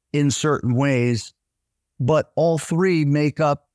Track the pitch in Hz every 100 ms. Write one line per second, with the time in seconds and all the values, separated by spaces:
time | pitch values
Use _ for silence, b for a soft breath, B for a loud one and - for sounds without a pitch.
0 | _ 147 143 123 156 143 123 120 139 131
1 | 123 117 - - _ _ _ _ _ -
2 | 127 156 - - 165 160 - 165 190 170
3 | 147 147 147 - 156 147 _